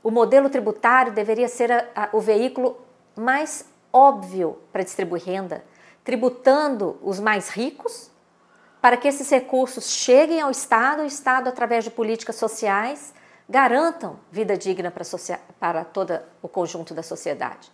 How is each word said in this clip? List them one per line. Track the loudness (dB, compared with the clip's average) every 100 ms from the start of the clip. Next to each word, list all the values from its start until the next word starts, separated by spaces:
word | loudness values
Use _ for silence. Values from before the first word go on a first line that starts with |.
O | 0
modelo | 2 6 6 6
tributário | 0 -4 0 4 4 4
deveria | -2 -2 0 -2
ser | 0 0
a, | 0 -2 -8
a, | -2
o | 0
veículo | 2 2 2 -2 -4 -4 -20 _ _ -6
mais | -2 0 -2 -8 -16 _ _
óbvio | 6 6 6 -8 -4 -4 -4 _
pra | -8
distribuir | -6 -6 -6 -6
renda, | -6 -8 -6 -10 -14 _ -20 _
tributando | -6 -2 -2 2 4 4 2 -2 -4 -6
os | -6 -2
mais | 0 -2 -4
ricos, | -6 -8 -6 -10 -10 -20 _ _ _ _ _ _ _
para | 4 4
que | 0
esses | -2 0
recursos | 0 2 0 0 -4 -8
cheguem | -4 4 6 6 0
ao | -2
Estado, | -4 0 2 2 0
e | -4
o |
Estado, | -4 0 0 -2
através | -4 -2 -2
de | -2
políticas | -6 -4 -4 -6 -6
sociais, | -6 -2 -2 0 -2 -8 -16 _ _ _ -2
garantam | 2 4 4 0 -2 -12 -14 _
vida | -6 -2 -2
digna | -2 -4 -6
pra | -8
socia-, | -10 -10 -8 -10 -12 _
para | -4 -4 -6
todo | -6 -4 -6 -8 _
o | -10
conjunto | -6 -6 -6 -10 -12
da |
sociedade. | -10 -10 -8 -8 -8 -12 -20